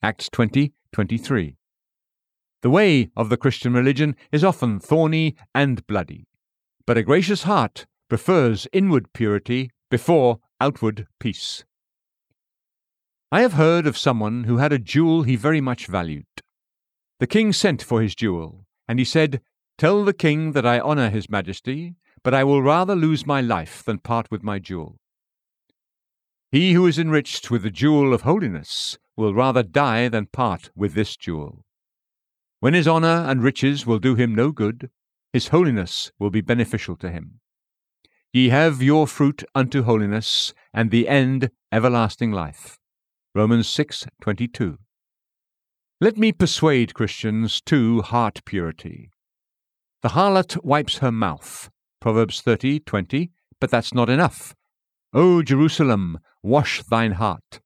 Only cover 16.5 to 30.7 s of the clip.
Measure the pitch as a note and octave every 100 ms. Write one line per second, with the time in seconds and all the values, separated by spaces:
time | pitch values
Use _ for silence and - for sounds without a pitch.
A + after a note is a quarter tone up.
16.5 | _ _ _ _ _ _ _ B2 G#3 G#3+
17.5 | F#3+ G3+ C3+ - A#2 A2 - A2 F2 D#2+
18.5 | - - _ _ A#2 B2 D#3+ D#3 C3 _
19.5 | _ _ _ D#3 G3+ G3+ G3 D#3+ D3+ D#3
20.5 | C#3+ A#2+ A#2+ C3+ D3+ A#2 G#2+ G2+ G#2 F2+
21.5 | F#2+ - C3+ E3+ F3 _ _ - C3 C#3
22.5 | C#3+ C3+ D#3 F#3 G3 D#3+ D#3 C#3+ C#3 B2
23.5 | G2+ D#2+ - - G#2 - A#2 A2+ G#2+ G#2
24.5 | G2+ F#2 F#2 D#2 - _ _ _ _ _
25.5 | _ _ _ _ _ _ _ _ _ _
26.5 | C3+ F#3 F3 F3+ D3+ E3 D#3 C#3+ - -
27.5 | A#2 G2+ F2+ C#3 D3+ C#3 A#2+ B2 F#3 D#3
28.5 | E2+ C#2+ - - - _ - A2 G2+ C3
29.5 | B2+ G#2+ C#3 C#3+ A2+ B2 A2+ G#2 - A#2+
30.5 | F2 -